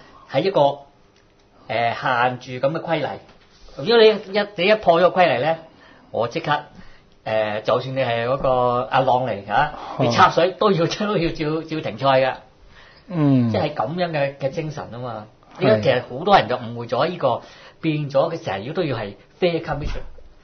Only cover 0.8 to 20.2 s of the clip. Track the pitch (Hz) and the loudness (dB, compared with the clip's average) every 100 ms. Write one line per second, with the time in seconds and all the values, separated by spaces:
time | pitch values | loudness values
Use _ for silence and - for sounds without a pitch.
0.8 | - _ _ _ _ _ _ _ - 117 | -10 _ _ _ _ _ _ _ -6 -2
1.8 | 117 110 - 123 127 127 - 127 135 160 | -2 -2 -2 0 0 -2 -10 -4 -4 -2
2.8 | 165 160 131 92 - - _ _ - - | -4 -4 -4 -8 -16 -20 _ _ -20 -8
3.8 | 151 233 220 208 - 202 202 - 185 214 | 0 6 6 4 -2 -4 -4 0 2 4
4.8 | 185 165 180 180 175 123 147 165 - - | 4 4 4 6 4 2 0 -2 -8 -20
5.8 | - - _ - 117 165 156 147 - - | -20 -20 _ -4 -2 -4 -2 -4 -4 -18
6.8 | - - _ _ - 110 107 107 110 113 | -20 -20 _ _ -4 -2 0 -2 0 0
7.8 | 131 135 123 117 117 139 139 127 123 123 | 0 -4 -2 -2 -2 -2 0 2 2 0
8.8 | 127 135 127 123 127 101 101 110 147 - | 0 0 2 0 0 -6 -2 -2 -2 -4
9.8 | - - 127 117 180 - 180 - 214 180 | -10 -2 0 4 4 6 0 2 2 2
10.8 | 165 - 208 196 165 - 151 160 156 156 | 0 -2 -2 -2 -2 -2 -4 -4 -6 -8
11.8 | 135 110 135 131 131 - - _ - - | -8 -2 2 4 2 -2 -12 _ -20 -20
12.8 | - - - 175 147 131 117 107 151 - | -20 -20 -6 0 4 4 4 0 -2 -2
13.8 | 120 175 175 156 139 139 135 165 156 139 | -4 -4 -2 -2 -4 -4 -6 -4 -8 -8
14.8 | 95 113 123 107 107 _ _ - - 107 | -12 -10 -10 -10 -14 _ _ -2 2 4
15.8 | 104 123 - 127 185 190 113 127 117 117 | 4 2 -2 -4 4 4 4 -2 -6 -10
16.8 | 117 123 160 170 139 113 - - - - | -4 -2 -2 0 -2 -2 -6 -20 -20 -8
17.8 | 160 151 143 135 165 165 - 98 110 160 | -4 -2 0 0 0 -2 -6 -8 -6 -4
18.8 | 160 117 104 101 _ _ 175 165 - 139 | -4 -4 -8 -12 _ _ -2 0 -4 -6
19.8 | - - - - | -4 -6 -8 -14